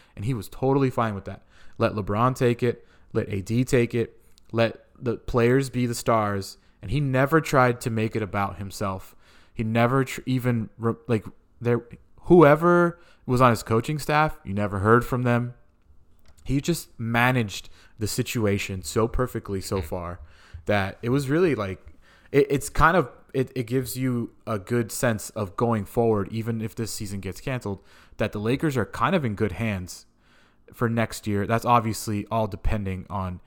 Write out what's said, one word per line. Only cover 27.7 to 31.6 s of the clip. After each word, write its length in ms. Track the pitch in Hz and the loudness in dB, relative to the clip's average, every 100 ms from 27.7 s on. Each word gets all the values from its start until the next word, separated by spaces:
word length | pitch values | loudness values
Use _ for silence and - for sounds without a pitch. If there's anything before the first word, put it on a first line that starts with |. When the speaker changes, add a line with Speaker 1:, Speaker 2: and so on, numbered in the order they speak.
| 95 - - - - | -8 -12 -20 -12 -4
Speaker 1:
that 140 | 107 | -4
the 80 | 104 | -2
Lakers 380 | 110 135 160 131 | -2 0 0 0
are 80 | 98 | -2
kind 300 | - 123 180 | -2 0 0
of 100 | 123 | -2
in 100 | 98 | -2
good 180 | 107 | -2
hands 520 | 82 113 95 90 - - _ _ _ _ _ - | -2 -4 -4 -8 -14 -20 _ _ _ _ _ -14
for 160 | - 117 | -2 0
next 380 | 117 110 - 107 | 0 -2 -4 -2
year. 180 | 101 101 | -2 0
That's 200 | 113 | 0